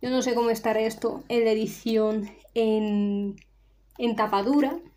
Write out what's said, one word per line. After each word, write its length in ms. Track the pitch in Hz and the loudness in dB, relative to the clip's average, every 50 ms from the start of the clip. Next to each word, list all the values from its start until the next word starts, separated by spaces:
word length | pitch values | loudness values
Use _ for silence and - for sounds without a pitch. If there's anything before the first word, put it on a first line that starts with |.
Yo 100 | - 247 | -4 0
no 120 | 254 262 233 | 0 0 0
sé 120 | 254 240 | 0 0
cómo 160 | 233 233 233 | 0 2 0
estará 300 | 226 226 - 226 220 220 | 0 0 0 -2 0 0
esto 420 | 220 226 220 - - 226 - - - - | 0 -2 -4 -2 -4 -4 -4 -6 -8 -2
en 160 | 240 240 233 | 0 2 2
la 80 | 220 220 | 2 2
edición 800 | 220 220 - - - - 233 220 220 214 214 214 220 202 214 - - - - _ | 2 0 -4 -6 -6 -4 0 2 2 2 2 0 -2 -4 -6 -10 -18 -20 -8 _
en, 840 | 233 226 220 220 214 214 214 208 208 208 202 202 202 202 202 196 - - _ _ _ _ _ _ _ _ _ _ - | 0 2 2 2 2 0 0 0 0 0 0 0 -2 -4 -4 -6 -10 -16 _ _ _ _ _ _ _ _ _ _ -4
en 180 | 240 233 226 | -2 -2 0
tapadura 640 | 220 220 214 - 196 196 226 277 294 269 269 349 339 - - _ | 0 -2 0 0 0 2 2 2 2 2 2 -2 -6 -12 -16 _